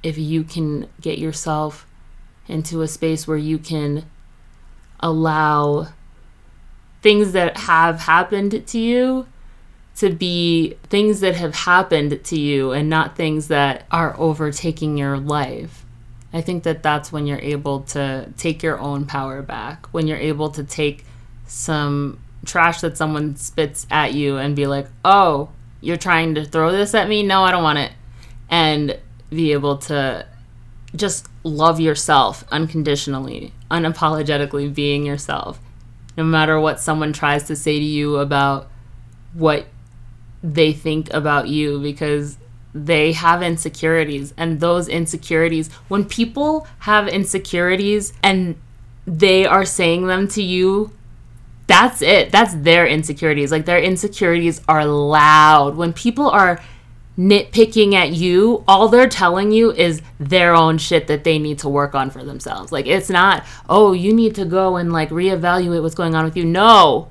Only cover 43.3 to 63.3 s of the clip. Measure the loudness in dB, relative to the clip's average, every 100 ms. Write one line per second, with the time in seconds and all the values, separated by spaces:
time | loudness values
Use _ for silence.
43.3 | 2 0 -4 -6 -4 0 0 0 -6 -10
44.3 | -8 -6 -2 0 0 0 -4 -4 -6 -4
45.3 | 0 2 0 -6 -12 -4 -2 -2 -2 -4
46.3 | -2 -2 -2 -6 -12 0 0 2 -4 -4
47.3 | -6 -4 -2 0 0 0 -2 -4 -2 0
48.3 | 0 -2 -8 -14 -20 -20 -18 -10 2 4
49.3 | 6 4 2 2 0 0 0 0 -2 -2
50.3 | -4 -4 0 2 0 -4 -10 -20 -20 -20
51.3 | -20 -20 -20 6 6 6 2 4 4 4
52.3 | 4 2 0 4 4 4 0 -4 -4 -2
53.3 | 0 0 -2 2 2 2 -2 -4 -2 0
54.3 | 2 0 -2 0 2 2 0 2 6 8
55.3 | 8 10 8 4 0 -4 -2 -4 0 2
56.3 | 4 4 2 -6 -20 -20 -20 -14 -2 4
57.3 | 4 2 4 4 6 4 4 2 0 2
58.3 | 4 4 2 4 4 6 6 6 4 0
59.3 | 2 2 4 4 4 0 0 -10 -10 0
60.3 | 2 6 6 4 2 0 0 0 -2 0
61.3 | 0 -2 -6 -2 -2 0 -2 -4 -8 -16
62.3 | -14 -12 -12 -8 -6 0 0 2 4 4